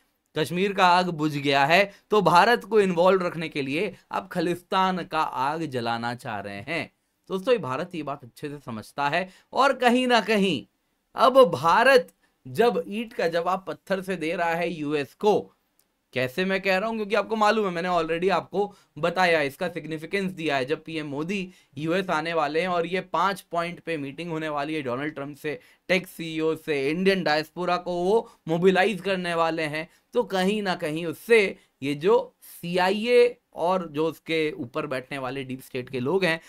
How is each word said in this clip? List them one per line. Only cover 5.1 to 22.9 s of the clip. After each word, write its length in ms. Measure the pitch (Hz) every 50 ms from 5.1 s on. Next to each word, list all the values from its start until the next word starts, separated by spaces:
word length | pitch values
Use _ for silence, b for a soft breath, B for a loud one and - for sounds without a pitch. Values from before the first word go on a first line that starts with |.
| 160 156
आग 420 | 156 - - 127 131 139 156 165 165
जलाना 480 | 151 127 123 117 117 117 117 117 120 123
चाह 240 | 120 - 127 110 101
रहे 220 | 98 101 101 101 101
हैं। 260 | 135 165 160 117 - _ _ _ _ _ _ _ -
दोस्तों 240 | 185 190 190 262 247
ये 40 | 226
भारत 360 | - 131 127 135 175 180 -
ये 80 | 160 147
बात 200 | 139 139 143 -
अच्छे 260 | 120 - - - 147
से 100 | 143 147
समझता 500 | - - 113 110 104 - - - 139 143
है 180 | 147 175 185 185 B B B B -
और 200 | - 262 277 269 -
कहीं 280 | 254 240 233 254 254 240
ना 140 | 240 226 190
कहीं 420 | 190 220 208 190 196 156 113 101 _ _ _ _ _ _ _ _ _ -
अब 280 | - 214 262 254 269 254 190
भारत 640 | 156 123 147 165 170 214 240 262 277 - - - _ _ _ _ _ _ -
जब 380 | 131 127 151 226 240 196 165 - 196
ईंट 240 | 202 220 240 226 -
का 140 | - 196 165
जवाब 360 | 165 170 170 180 185 185 185 -
पत्थर 340 | 151 - _ - 196 190
से 140 | 185 185 190 175
दे 180 | 151 160 175
रहा 180 | 185 170 165 165
है 160 | 170 175 175
यूएस 420 | 180 151 147 143 151 147 139 - _
को, 240 | - - 208 196 131 - - _ _ _ _ _ _ _ _ _ _ _ _ -
कैसे 300 | 123 127 127 - - 185
मैं 140 | 190 190 196
कह 160 | 185 196 185 190
रहा 120 | 208 226
हूं 60 | 226
क्योंकि 200 | 220 214 196 220
आपको 200 | 208 202 208 220
मालूम 300 | 220 208 208 220 220 208
है, 60 | 190 175
मैंने 160 | 170 175 180
already 400 | 180 170 165 160 165 165 175 196
आपको 420 | 180 160 139 - - 185 202 196 B B B B B 151
बताया, 420 | 156 175 170 185 185 175 165 156
इसका 260 | 147 139 135 - 185 175
सिग्निफिकेंस 640 | 175 165 151 156 160 156 160 160 - 202 196 185
दिया 240 | 185 147 165 151 143 135
है। 80 | 127
जब 180 | 135 151 147 -
पीएम 240 | 160 160 156 151 151
मोदी 420 | 135 143 160 170 208 202 180 185 B B B B B 135
यूएस 320 | 156 160 170 190 190 190
आने 240 | 170 156 156 165 170
वाले 280 | 165 147 143 151 160
हैं 60 | 180 185
और 180 | 180 175 170
ये 160 | 175